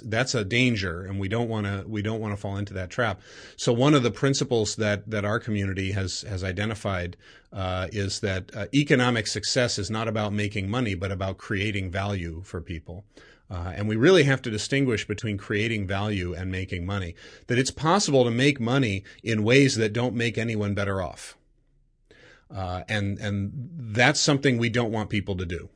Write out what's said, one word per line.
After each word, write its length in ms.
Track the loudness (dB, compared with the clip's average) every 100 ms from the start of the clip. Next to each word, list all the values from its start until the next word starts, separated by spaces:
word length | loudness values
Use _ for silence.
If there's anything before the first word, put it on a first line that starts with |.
| -2
that's 300 | -2 0 0
a 100 | 0
danger. 560 | 2 4 2 -2 -4
And 180 | -6 -4
we 80 | -2
don't 220 | -2 -2
wanna, 340 | -2 -2 -4 -4
we 160 | -4
don't 180 | -2 -4
wanna 160 | -4 -4
fall 200 | -4 -4
into 180 | -6 -6
that 160 | -6
trap. 280 | -2 -2 -2 -10 -20 -18 -4
So 160 | 0
one 220 | 4 6 6
of 80 |
the 80 | 4
principles 640 | 2 0 2 0 0 0 0
that, 340 | 0 0 -2
that 160 | -4 -2
our 140 | -2
community 520 | -2 -2 -2 -2 -2
has, 280 | -2 -2 -6
has 220 | -6 -4
identified, 720 | -4 -2 -4 -4 -2 -2 -4 -8 -18 -20 _
uh, 360 | -6 -4 -2 -4
is 280 | -2 -4 -2
that, 320 | -2 -2 -6 -8
uh, 120 | -2
economic 520 | 2 4 4 4 2 -2
success 540 | -4 -2 0 0 0
is 100 | -4
not 180 | -4 -2
about 240 | -2 -2
making 380 | -2 -2 -2 -2
money, 240 | -2 -2
but 180 | -2 -4
about 280 | -4 -4 -6
creating 500 | -4 -2 -2 -2 -4
value 540 | -4 -4 -4 -6 -10 -10
for 160 | -10
people. 420 | -8 -10 -12 -16 -18 -20 -20 _ -12
Uh, 220 | -8 -6 -4
and 140 | -2
we 60 | 4
really 300 | 8 8 6
have 180 | 4
to 80 | 0
distinguish 560 | -4 -2 0 2 0 -2
between 280 | -4 -4 -4
creating 520 | -2 0 0 -2 -2
value 480 | -2 -2 -2 -4 -4
and 160 | -4
making 340 | -4 -4 -6 -4
money, 300 | -4 -6 -10 -18 -12 -2
that 100 | 0
it's 140 | 0
possible 520 | 0 2 2 4 4
to 60 | 4
make 300 | 4 4 4
money 440 | 2 2 2 0 -6 -8
in 180 | -2 2
ways 340 | 6 8 8 4
that 160 | 0
don't 220 | 0 0
make 240 | 0 -2 0
anyone 380 | -2 0 0 0
better 260 | 0 -2
off. 340 | -4 -8 -16 -20 _ _ _ _ _ _ _ -20 -20 -20 -14 -8
Uh, 280 | -6 -6 -2
and, 300 | -2 0 -2
and 340 | -2 -2 -2 -6 -10 -10
that's 440 | -2 4 4 6
something 400 | 4 4 4 2
we 100 | 2
don't 220 | 2 0
want 180 | -2 -2
people 260 | -2 -2 -4
to 120 | -4
do. 200 | -6 -10